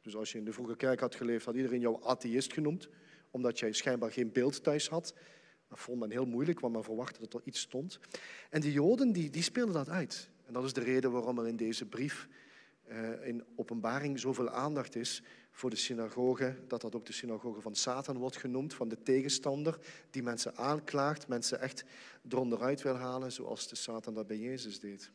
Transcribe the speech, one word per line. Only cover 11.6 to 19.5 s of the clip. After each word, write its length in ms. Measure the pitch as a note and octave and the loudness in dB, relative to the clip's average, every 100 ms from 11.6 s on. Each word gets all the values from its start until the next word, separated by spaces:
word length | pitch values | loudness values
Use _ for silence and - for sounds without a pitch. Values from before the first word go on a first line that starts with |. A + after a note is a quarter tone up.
| A2+ A2+ G#2+ | 0 0 -4
brief, 420 | A2+ D3 - - - - - - _ | -4 -4 -4 -12 -18 -20 -20 -20 _
eh, 420 | - A2 A2+ A#2 C3 | -10 -6 -4 -4 -4
in 180 | A#2 - | -6 -8
Openbaring 680 | - G#2+ A#2 A2+ C3+ D3 C3+ | -8 -4 -2 0 0 0 0
zoveel 300 | B2 B2+ A#2 | 0 2 0
aandacht 460 | A#2 C#3+ C#3+ A#2+ A#2 | 2 0 0 -2 -4
is 260 | A#2+ - - - - | -4 -6 -10 -20 -20
voor 200 | - B2+ | -4 -4
de 60 | A2 | -2
synagoge, 800 | - A#2 A2+ B2 B2+ B2 B2+ C3+ - | -2 -2 -2 2 2 4 0 -2 -4
dat 140 | A#2+ | -4
dat 140 | A2+ | -2
ook 120 | A2+ - | -6 -6
de 60 | |
synagoge 480 | - A#2+ A2 A#2+ G#2+ | -8 -4 -4 -4 -6
van 140 | G#2+ | -4
Satan 420 | G#2 C3 B2+ C3+ C3 | -2 0 -2 -2 -2
wordt 200 | B2+ - | -2 -4
genoemd, 380 | B2+ B2+ D3+ | -4 -2 -4
van 140 | - A2+ | -4 -4
de 140 | A2 | -2
tegenstander, 760 | - C3 C#3 C3+ D3 | 4 4 4 0 0